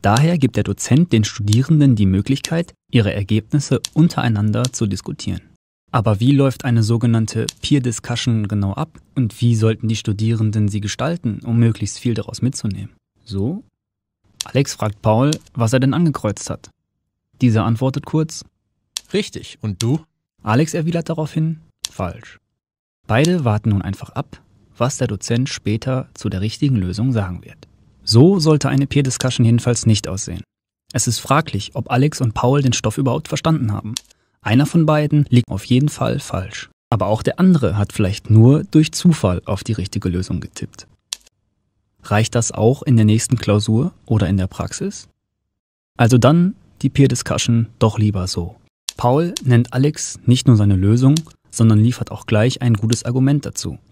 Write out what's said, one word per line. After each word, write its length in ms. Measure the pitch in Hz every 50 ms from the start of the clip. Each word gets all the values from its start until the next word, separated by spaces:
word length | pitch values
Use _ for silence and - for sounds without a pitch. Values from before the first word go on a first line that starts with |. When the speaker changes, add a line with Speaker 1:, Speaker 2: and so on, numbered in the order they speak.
Speaker 1:
Daher 360 | - 98 104 135 147 160 175 170
gibt 180 | 131 117 -
der 80 | - 101
Dozent 480 | - 101 - - - 123 143 175 175
den 140 | - 113 107
Studierenden 720 | - - - 104 101 107 117 131 - 160 151 147 139 123 104
die 80 | 104
Möglichkeit, 680 | 95 95 95 104 - 135 139 - - 165 165 170 - _ _ _ _ -
ihre 200 | 127 107 101 -
Ergebnisse 680 | 98 101 95 107 107 104 _ - 151 139 - 135 117 - - _
untereinander 720 | 151 160 170 - - - 120 113 104 104 107 104 113 123 127
zu 160 | - - 117 104
diskutieren. 540 | 98 95 - - - - - - 92 85 - _ _ _ _ _ _ _ _ _
Aber 300 | - 120 101 113 107 98
wie 100 | 117 127
läuft 320 | 143 135 139 135 123 - -
eine 180 | 135 120 117
sogenannte 640 | 110 104 117 117 110 120 113 113 113 107 - 110 113 - - _
Peer 200 | - - 147 143
Discussion 680 | 127 123 113 - _ - 120 117 - 127 117 110 107 98
genau 240 | 110 104 101 98
ab 300 | 98 - 160 - _ - _ _ _
und 260 | - 131 107 - -
wie 160 | 123 120 117 110
sollten 320 | 110 113 113 110 - 110
die 80 | 113 107
Studierenden 720 | - 113 104 101 110 110 113 110 110 107 104 110 104 101
sie 100 | 101 104
gestalten, 640 | 101 101 - - 120 147 170 170 - 120 101 - -
um 160 | 120 113 117
möglichst 400 | 117 117 110 - 107 98 - -
viel 140 | - 123 117
daraus 280 | 110 107 - - -
mitzunehmen? 540 | - 123 135 - - 113 95 - 98 - _ _ _ _ _ _ _
So? 400 | - 92 98 98 123 170 214 277 _ _ _ _ _ _ _ _ _ _ _ _ _ _ _ -
Alex 300 | - - 127 139 - -
fragt 260 | - - 110 104 _
Paul, 300 | - 113 107 113 131 147 156 - _ _ _
was 200 | - 117 110 123
er 80 | 127
denn 120 | 127 135 139
angekreuzt 560 | 156 175 160 135 - - 107 101 - - -
hat. 200 | - - - - _ _ _ _ _ _ _ _ _ _ _ _ _ _
Dieser 220 | - 123 110 110 107
antwortet 420 | 110 117 110 131 131 135 147 -
kurz: 380 | - - 156 160 156 - - - _ _ _ _ _ _ _ _ _ _ - - _ -
Speaker 2:
„Richtig. 460 | 190 214 - - - - - - _
Und 200 | - 110 98 87
du?“ 200 | - 117 139 160 - _ _ _ _ _ _ _ _
Speaker 1:
Alex 300 | 107 107 123 160 156 -
erwidert 360 | 185 156 165 170 170 160 -
daraufhin: 520 | 165 156 156 147 - 160 156 160 165 156 _ _ _ _ _ -
„Falsch.“ 480 | - - 101 85 - 113 - - - _ _ _ _ _ _ _ _ _ _ _ _ _ _ -
Beide 380 | 107 117 151 170 180 175 139
warten 240 | 117 104 107 - 113
nun 120 | 104 98
einfach 280 | - 98 95 - - -
ab, 320 | - 131 139 _ - - _ _ _ _ _ _ _ _
was 200 | 120 127 - -
der 100 | 131 117
Dozent 420 | 98 95 - - 120 117 131 131
später 600 | - - _ 101 104 113 - 131 127 127 131 - _
zu 160 | - - 110
der 120 | 95 92
richtigen 340 | 95 110 - - - 143 131
Lösung 360 | 110 92 90 92 - 113 135
sagen 320 | 127 113 98 90 90 87 -
wird. 240 | - - _ - _ _ _ _ _ _ _ _
So 360 | - 104 117 139 175 202 190
sollte 300 | 151 160 156 147 - 135
eine 180 | 127 135 139 135
Peer 160 | - 143 143
Discussion 420 | 131 123 - - 127 123 - 123
jedenfalls 400 | 110 117 117 - 123 120 113 -
nicht 220 | 113 107 104 - -
aussehen. 360 | 85 95 - - 85 78 - _ _ _ _ _ _ _ _ _
Es 160 | - - - 127
ist 120 | 113 -
fraglich, 520 | - - 135 151 156 - - 98 98 - _
ob 160 | 143 - -
Alex 300 | 131 120 135 156 151 -
und 120 | 131 113 107
Paul 280 | - - 120 135 147
den 120 | 135 131 117
Stoff 240 | - - 110 110 -
überhaupt 300 | 131 131 120 151 - -
verstanden 440 | - 143 - 160 160 151 127 110
haben. 240 | 101 104 - 104 117 - - _ _ _ _ _ _ _
Einer 240 | _ - 107 123 143
von 200 | 143 - 175 160
beiden 400 | 156 151 151 151 147 - 151 143 -
liegt 200 | 127 123 113 -
auf 160 | - 98 -
jeden 240 | - 123 127 143 151
Fall 300 | - - 123 117 117 143
falsch. 500 | - - - 90 92 101 - - - - _ _ _ _
Aber 160 | - 101 98
auch 160 | 95 107 113
der 180 | - - - -
andere 380 | 180 185 180 156 120 95 98 104
hat 160 | 104 - -
vielleicht 360 | - 107 92 101 - _ -
nur 340 | 107 110 113 123 139 156 -
durch 280 | - - 156 156 -
Zufall 500 | - - - 180 160 - - 98 90 85 -
auf 180 | - - - -
die 100 | - 110
richtige 360 | - 92 95 - 107 - 98
Lösung 300 | 85 90 92 - 92 85
getippt. 480 | - - _ - - - _ - - _ _ _ _ _ - _ _ _ _ _ _ _ _ _ _ _ _ _ _ _ _ _ _
Reicht 300 | - 104 107 113 - -
das 180 | 120 117 -
auch 300 | - - 107 113 131 -
in 140 | - 151 127
der 100 | 113 110
nächsten 320 | 107 107 113 - - - 117
Klausur 560 | - - 101 104 101 - 113 113 135 185 - _ _
oder 220 | - 123 107 101 85
in 100 | 98 98
der 100 | 92 95
Praxis? 600 | - - - 98 - - - 196 202 - - _ _ _ _ _ _ _ _ _ _ _ _ _ _ _ _ _ _ -
Also 200 | 123 110 127 123
dann 380 | 113 123 151 170 175 185 - _ _ _ _ _
die 80 | - 139
Peer 180 | - - 139 131
Discussion 600 | 127 120 - - - - - - 120 117 113 - - _
doch 220 | - 110 - -
lieber 280 | 107 107 104 98 90 92
so. 280 | - - 87 87 - _ _ _ _ _ _ - - -
Paul 360 | - 120 127 147 170 175 208 - -
nennt 300 | 131 123 117 120 - -
Alex 460 | 127 135 147 151 - - - - - -
nicht 220 | - 123 127 - -
nur 80 | 123
seine 200 | 104 104 101 98
Lösung, 400 | 92 95 101 110 120 131 135 147 160 160 - - _ _ _
sondern 280 | - - 117 113 110 104
liefert 320 | 107 120 127 - - -
auch 140 | - - -
gleich 360 | - 113 107 107 127 131 -
ein 140 | 127 123 113
gutes 280 | 104 107 110 120 - -
Argument 420 | 120 123 131 131 135 143 147 -
dazu. 340 | - - - - - - - _ _